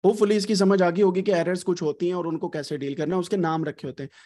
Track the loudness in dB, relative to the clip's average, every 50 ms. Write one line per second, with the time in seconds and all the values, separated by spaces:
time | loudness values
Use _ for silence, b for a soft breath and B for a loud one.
0 | 4 2 4 4 2 2 4 2 2 0 2 4 4 4 6 6 4 2 4 4
1 | 2 4 2 2 0 0 0 0 0 0 -2 -2 -2 -4 -2 -2 -2 -4 -4 _
2 | -2 -2 -2 -2 -4 -4 -4 -4 -6 -6 -6 -8 -6 -6 -8 -6 -6 -6 -4 -4
3 | -4 -2 0 -2 -2 -2 -2 0 0 0 0 -2 -4 -4 -6 -8 -12 -12 -10 -10
4 | -12 -14 b b b